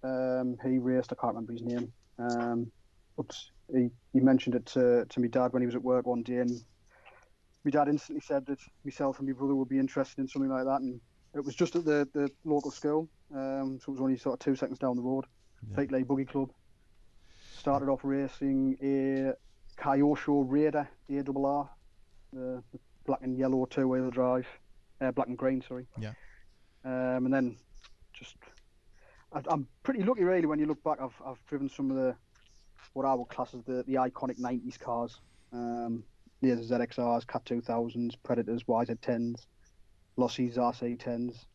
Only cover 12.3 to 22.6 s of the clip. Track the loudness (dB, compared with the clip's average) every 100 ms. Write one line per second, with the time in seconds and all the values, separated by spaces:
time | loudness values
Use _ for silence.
12.3 | -4 0 0 0 -4 0 0 -2 _ _
13.3 | -6 -4 -2 -4 -6 -8 -2 0 2 0
14.3 | -2 -2 0 -2 -2 -2 0 0 -2 -4
15.3 | _ -20 -18 -8 -2 0 0 2 0 0
16.3 | -2 -2 -6 _ -20 _ -20 -20 -20 -20
17.3 | -20 -20 -6 0 2 2 0 0 0 -2
18.3 | -2 0 2 2 2 0 2 2 2 0
19.3 | -2 -8 -20 -20 -6 0 4 4 4 2
20.3 | 2 4 4 4 2 -2 -10 -6 -4 -2
21.3 | 0 0 0 -2 -10 -20 -20 -20 -20 -18
22.3 | -10 -8 -8